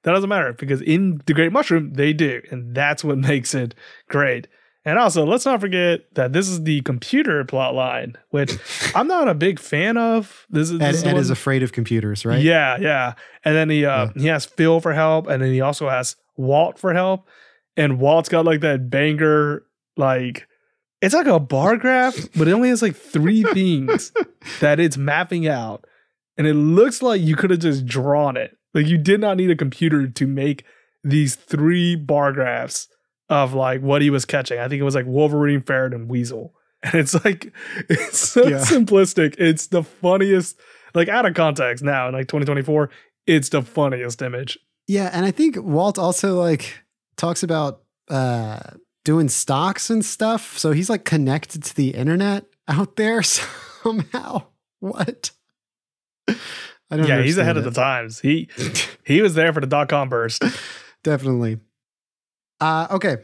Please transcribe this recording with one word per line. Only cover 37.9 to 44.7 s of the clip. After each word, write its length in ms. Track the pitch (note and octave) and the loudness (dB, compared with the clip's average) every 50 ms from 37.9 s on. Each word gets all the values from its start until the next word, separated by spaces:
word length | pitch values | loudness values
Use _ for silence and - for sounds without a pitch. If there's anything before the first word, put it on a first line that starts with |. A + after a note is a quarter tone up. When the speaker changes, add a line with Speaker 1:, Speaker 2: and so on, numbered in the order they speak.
| - - - - - - | -2 -2 -2 -4 -4 -4
Speaker 1:
so 280 | - - - A#3+ B3 C#4 | -4 0 4 4 4 4
Speaker 2:
Yeah. 120 | C#4+ C4+ | 4 0
Speaker 1:
simplistic. 760 | C3+ - E4+ C4+ A3+ F#3+ G#3 G3 F#3+ F3+ - F#3 E3 D3 - - | 2 2 4 4 4 4 4 4 4 4 2 2 0 0 0 2
It's 300 | F3+ E3 E3 D#3 - - | 2 2 2 0 -2 -2
the 160 | - F3 D#3+ | -2 -2 -2
funniest, 760 | - - _ - F3+ F#3 G3 G3 G3 G3 F#3 E3+ - - - _ - - - _ - - | -4 -6 _ 0 0 2 2 2 2 2 2 0 -2 -8 -16 _ -20 -20 -20 _ -4 0
like, 140 | E3+ E3+ F#3 | 0 0 2
out 160 | G3+ A#3+ A#3+ | 2 0 0
of 80 | G3 E3 | 0 2
context 500 | F3 E3 D#3 C#3+ D3 C3+ B2 A#2+ B2 C#3 | 2 0 0 2 0 -2 -2 -2 -2 -2
now 240 | C#3+ C#3+ C3+ B2+ B2+ | -2 -2 -2 -2 -4
in, 60 | B2+ | -4
like, 140 | C3 C3+ - | -6 -6 -4
twenty 160 | - D3 C#3+ | -4 -2 -2
twenty-four, 440 | C3+ C#3+ C#3 C3+ C#3+ D3+ D3+ D3 C#3 - - _ _ _ _ _ - | 0 -2 -2 -2 0 0 0 0 0 -4 -12 _ _ _ _ _ 2
it's 220 | E3 D#3 C3 - | 2 2 2 0
the 120 | - D3 | -2 -2
funniest 600 | C3 - - D#3+ D3 C#3 C3 B2 B2 A#2+ A#2 - | -2 -2 -2 -2 -2 0 -2 -4 -8 -10 -8 -8
image. 360 | C3+ B2+ B2 B2 C3+ B2+ - - _ _ | -8 -8 -8 -8 -10 -10 -12 -14 _ _